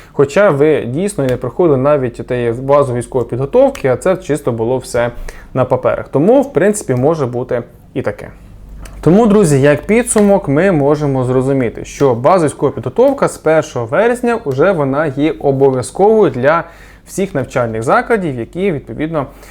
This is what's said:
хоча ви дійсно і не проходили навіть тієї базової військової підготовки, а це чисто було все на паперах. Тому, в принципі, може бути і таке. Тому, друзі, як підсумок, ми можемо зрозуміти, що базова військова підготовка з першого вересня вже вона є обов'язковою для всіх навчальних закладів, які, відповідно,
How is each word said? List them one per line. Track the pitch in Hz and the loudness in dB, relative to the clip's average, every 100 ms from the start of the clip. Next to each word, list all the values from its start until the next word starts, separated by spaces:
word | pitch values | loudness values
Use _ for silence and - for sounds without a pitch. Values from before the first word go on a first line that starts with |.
| - | -8
хоча | - 139 190 202 | 0 0 4 2
ви | 143 151 139 | 4 2 2
дійсно | 113 131 202 - | -2 -4 -4 -2
і | 131 | -2
не | 123 | -2
проходили | 123 - 175 135 | -4 0 2 2
навіть | 139 151 127 - 117 | 2 0 -2 -6 -6
тієї | 123 120 | -4 -2
базової | 117 135 143 135 120 | -2 0 2 2 -2
військової | 120 131 117 | -4 -4 -4
підготовки, | 123 139 247 269 269 135 | -4 -2 2 2 0 -2
а | 123 | 0
це | 185 180 | 0 -2
чисто | 180 196 135 | -2 -4 -2
було | 117 117 127 | -4 -2 -4
все | - 123 120 - - - - | -4 -2 -2 -4 -12 -14 -8
на | 135 | -2
паперах. | 127 123 - - - | 0 0 0 -4 -2
Тому, | 139 175 269 | 0 2 2
в | 277 | 2
принципі, | - 196 208 - | 0 0 0 -2
може | 123 135 165 127 | 0 0 0 -2
бути | 123 123 123 117 - - | -4 -4 -6 -6 -16 -14
і | - | -8
таке. | 113 - - - - - - - - - | -6 -8 -12 -18 -20 -20 -20 -18 -18 -2
Тому, | 151 190 233 | 2 4 6
друзі, | 202 175 139 | 4 4 4
як | 143 147 | 4 2
підсумок, | - 220 233 214 202 196 170 | 2 0 2 2 4 4 2
ми | 139 190 | 0 2
можемо | 160 139 147 147 131 | 2 2 0 0 0
зрозуміти, | 127 127 131 139 117 - | 0 0 0 0 -2 -6
що | - - 143 | -10 0 2
базова | 120 143 190 151 | 2 2 2 2
військова | - 143 | 0 -4
підготовка | 127 123 170 269 277 - | -4 -4 2 2 2 -2
з | - | -2
першого | 156 160 - 127 113 | 0 0 0 -4 -4
вересня | 147 233 247 240 226 | 0 0 0 -2 -4
вже | 143 127 175 | -4 0 2
вона | 180 135 139 160 | 2 -2 -2 -2
є | 131 156 - | -2 -2 -2
обов'язковою | 143 135 139 131 123 - 196 220 180 | -2 2 2 2 -4 0 2 4 2
для | 123 131 165 - - - - - | 2 0 0 -2 -14 -20 -20 -12
всіх | - 190 | -6 -4
навчальних | 139 127 135 117 110 | -4 -4 -2 -2 -2
закладів, | 113 214 240 233 175 123 | 0 0 0 -2 -2 -6
які, | 113 170 202 | -8 -4 -4
відповідно, | 143 - 113 156 160 131 - - | -4 -8 -8 -6 -4 -6 -10 -20